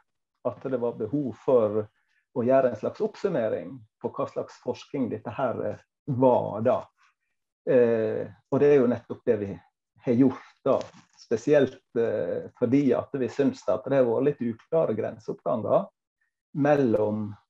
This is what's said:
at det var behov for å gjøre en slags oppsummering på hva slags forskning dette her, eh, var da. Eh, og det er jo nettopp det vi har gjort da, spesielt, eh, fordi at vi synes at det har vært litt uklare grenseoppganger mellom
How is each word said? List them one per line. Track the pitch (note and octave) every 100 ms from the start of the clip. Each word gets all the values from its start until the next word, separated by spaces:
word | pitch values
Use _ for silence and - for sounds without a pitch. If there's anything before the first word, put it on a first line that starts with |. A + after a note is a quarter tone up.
| _ _ _ _
at | B2 A#2+
det | C3+ B2+
var | A#2+ A2+
behov | G#2+ C#3+ C3+ G2+
for | - B2+ G#2+ G#2+ G#2 _ _ _ _ C3+
å |
gjøre | A#2+ C3 C3
en | A2
slags | A#2 -
oppsummering | G#3+ - G3+ D#3 A2 G2+ E2 C3+ G#2+ _
på | A2+
hva | - C#3
slags | - A#2 -
forskning | - - - C#3+ A#2+
dette | - A2
her, | G#2 B2+ G2 G#2
eh, | G#2 _ _ -
var | B2 C3 A2+ G#2+ G2+
da. | A#2+ A2+ - _ _ _ _ _ _ _ -
Eh, | C3 A#2+ A2+ A2 A2 G#2+ - -
og | C3+
det | C#3+
er | C#3+
jo | A#2+
nettopp | G#2+ - A#2+
det | - G#2+
vi | G2 E2+ _ _ _ _
har | -
gjort | A#2+ C3 C3 - _
da, | C#3 G#2+ - - - _
spesielt, | - A2+ - D3 C3 - _ A#2
eh, | A2+ G#2 E2+ - - -
fordi | A#2 C#3 C#3
at | - -
vi | C#3 A#2+
synes | - C3+ - -
at | F#2
det | - C#3
har | A#2+
vært | A2+
litt | C#3 D3
uklare | A#2+ A2 - D#3+ D3+ A2
grenseoppganger | A2+ - - - - B2 G#2+ C#3+ G3+ _ _ _ _ _ _
mellom | D#3 C3+ C#3+ C3 G#2+ G#2+ G#2+ G#2+ G#2 _